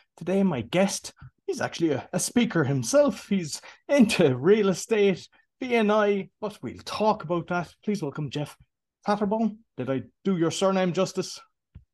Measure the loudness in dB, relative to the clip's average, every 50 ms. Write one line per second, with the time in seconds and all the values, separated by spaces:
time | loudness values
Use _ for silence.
0 | _ _ _ _ -6 -2 0 2 2 2 0 -2 -4 -2 0 2 2 2 0 -4
1 | -10 -12 -16 _ -20 -20 -20 _ _ -8 -6 -4 -4 -6 -2 -2 0 0 0 -2
2 | -4 -6 -6 -4 -4 -2 0 0 0 2 2 0 0 0 0 -2 -2 2 2 4
3 | 4 2 0 -4 -4 -4 -2 -2 -2 -4 -8 -12 -14 -18 -20 -18 _ 2 4 6
4 | 6 6 6 4 4 4 2 2 4 4 4 6 4 2 0 -2 -2 -2 0 2
5 | 4 2 2 0 -4 -14 _ _ _ _ _ _ -6 -2 0 2 2 4 4 4
6 | 4 2 2 0 -2 -6 _ _ -10 -10 -10 -10 -10 -12 -12 -12 -10 -10 -4 0
7 | 2 2 2 0 -2 -4 -4 -4 -2 -2 -4 -4 -4 -6 -10 _ _ -4 -4 -4
8 | -4 -6 -6 -6 -8 -6 -6 -6 -8 -8 -10 -16 _ _ _ _ _ _ _ _
9 | -4 -2 -2 0 0 -2 -2 0 -2 -2 -4 -8 _ _ _ -8 -6 -4 -4 -4
10 | -6 -8 _ _ -2 -2 0 2 0 0 0 0 0 0 2 2 0 0 0 0
11 | -2 -2 -2 -6 -8 -8 -10 -16 -18 _ _ _ _ _ -20 -20 -20 _